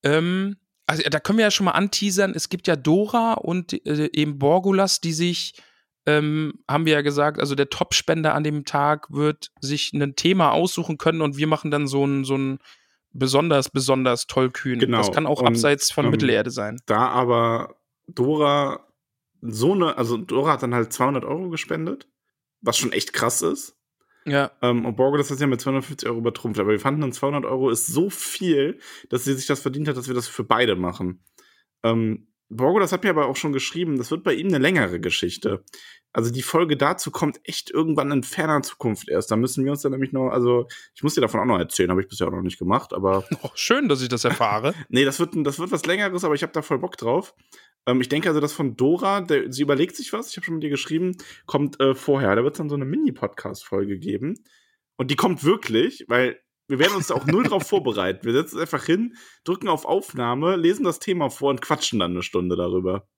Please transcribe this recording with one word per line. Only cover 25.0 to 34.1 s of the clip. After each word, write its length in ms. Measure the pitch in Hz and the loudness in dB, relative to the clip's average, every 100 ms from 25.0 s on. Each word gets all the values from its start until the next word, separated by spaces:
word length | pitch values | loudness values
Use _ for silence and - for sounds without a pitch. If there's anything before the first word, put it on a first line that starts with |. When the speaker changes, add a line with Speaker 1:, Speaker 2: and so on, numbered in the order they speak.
| 131 147 | 2 4
Speaker 2:
das 160 | 139 | 0
hat 80 | 139 | 0
ja 80 | 143 | 0
mit 120 | 123 | 0
zweihundertfünfzig 480 | 135 135 135 143 120 | 0 -2 -4 -8 -4
Euro 100 | 117 | -2
übertrumpft. 420 | 117 - 120 107 | -2 -2 -6 0
Aber 100 | 101 | 2
wir 80 | 107 | 2
fanden 220 | 135 147 | 0 -2
dann 120 | 139 | -4
zweihundert 320 | - 135 143 | -2 -2 -2
Euro 260 | - 131 131 | -2 0 2
ist 180 | 113 - | 0 0
so 200 | 151 196 | 0 0
viel, 680 | - - - 185 147 143 - - - - | -2 -10 -4 2 2 2 -4 -16 -20 -6
dass 160 | 123 | -4
sie 100 | 135 | 0
sich 120 | 135 - | -2 -2
das 120 | 139 | -2
verdient 280 | 139 135 151 | -2 -4 -4
hat, 80 | 127 | -4
dass 100 | 127 | -4
wir 80 | |
das 140 | 123 117 | -4 -4
für 160 | - | -8
beide 320 | 107 113 120 92 | 0 2 4 2
machen. 480 | 90 90 90 90 _ _ _ _ _ _ | -2 -2 -6 -6 _ _ _ _ _ _
Ähm, 460 | 113 113 110 107 _ _ _ | 0 2 0 -2 _ _ _
Borgo, 300 | 110 131 202 | 0 2 4
das 140 | 185 | 2
hat 100 | 180 | 0
mir 80 | 202 | 2
aber 160 | 156 135 | 2 0
auch 100 | 135 | 0
schon 160 | 156 | -2
geschrieben, 420 | 135 - 165 175 139 | -2 -4 -4 -2 -2
das 140 | 117 | -2